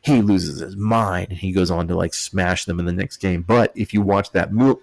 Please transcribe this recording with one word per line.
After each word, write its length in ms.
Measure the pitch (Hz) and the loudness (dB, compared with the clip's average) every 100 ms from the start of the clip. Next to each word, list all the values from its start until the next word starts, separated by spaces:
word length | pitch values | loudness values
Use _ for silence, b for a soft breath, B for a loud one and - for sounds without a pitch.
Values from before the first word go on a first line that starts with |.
he 200 | - 135 | 4 4
loses 400 | 101 98 85 67 | 4 2 0 -8
his 160 | - 98 | -10 -4
mind 500 | 107 113 104 90 92 | 0 2 2 -2 -4
and 80 | 92 | -6
he 140 | 95 | -2
goes 180 | 92 90 | 0 0
on 180 | 85 85 | 0 -2
to, 60 | 87 | -2
like, 180 | 87 | -2
smash 500 | - - 95 90 90 | -4 -6 -2 0 -2
them 160 | - 87 | -4 -4
in 60 | 87 | -4
the 80 | |
next 240 | 90 98 - | -4 -6 -4
game. 260 | 95 90 85 | -2 -2 2
But 280 | 120 113 - | 2 2 0
if 180 | 104 | -2
you 80 | 107 | 0
watch 300 | 101 98 101 | 2 2 2
that 220 | 95 - | -2 0
mo-, 260 | 104 131 123 | 2 2 2